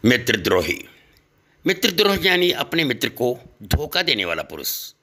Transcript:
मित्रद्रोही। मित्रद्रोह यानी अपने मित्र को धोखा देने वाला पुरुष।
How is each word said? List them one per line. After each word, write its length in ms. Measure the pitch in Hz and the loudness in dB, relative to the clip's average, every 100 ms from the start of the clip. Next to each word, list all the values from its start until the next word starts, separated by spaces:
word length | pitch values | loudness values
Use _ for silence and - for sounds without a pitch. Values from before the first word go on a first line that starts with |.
| 110 | 4
मित्रद्रोही। 800 | 123 120 110 98 92 87 - - - _ _ _ _ _ _ - | 2 2 0 2 2 2 -6 -8 -20 _ _ _ _ _ _ -2
मित्रद्रोह 520 | 185 233 170 196 196 | 0 0 2 2 2
यानी 300 | 180 180 175 | 2 2 2
अपने 320 | - 139 165 | 0 -2 0
मित्र 260 | 151 117 120 | 0 0 -4
को 300 | - 123 123 - _ | -2 -4 -4 -12 _
धोखा 380 | 104 - 151 175 | -2 -2 0 -2
देने 240 | 170 117 87 | 0 0 0
वाला 180 | 80 | -4
पुरुष। 500 | 76 78 71 - - _ | -6 -8 -8 -8 -12 _